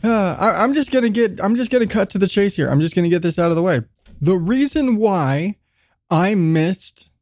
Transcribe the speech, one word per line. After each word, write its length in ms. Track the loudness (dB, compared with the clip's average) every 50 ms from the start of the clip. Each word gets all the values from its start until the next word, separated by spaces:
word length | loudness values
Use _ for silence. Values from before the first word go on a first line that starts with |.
| 0
Uh, 320 | 0 0 0 0 -2 -2 0
I, 240 | 0 0 2 2 0
I'm 100 | 0 2
just 180 | 0 -2 0
gonna 180 | 0 0 0 2
get, 320 | 2 2 0 0 -2 -2 -2
I'm 120 | -2 0
just 160 | 0 0 0
gonna 160 | 0 0 0 0
cut 220 | 0 -2 -2 -2
to 60 | 0 -2
the 100 | -2 0
chase 280 | 2 0 0 0 0
here. 140 | -2 -2 0
I'm 120 | 2 0
just 120 | 0 0 0
gonna 140 | 0 0 2
get 120 | 0 0
this 180 | 0 -2 -2 0
out 120 | 0 0
of 40 | 0
the 60 | 0
way. 200 | 0 0 0 -2 -2 _ _ _ _ -20 -12 -4
The 180 | 0 0 0 0
reason 600 | 0 0 0 0 0 0 0 -2 0 0 0 2
why 600 | 2 0 0 0 0 0 0 -2 -2 -4 -6 _ _ _ _ _ _ _ _ _ _ _
I 260 | 0 0 2 2 2
missed 760 | 0 0 2 2 2 0 0 -2 -4 -8 -16 -16 -16 -20 _ _ _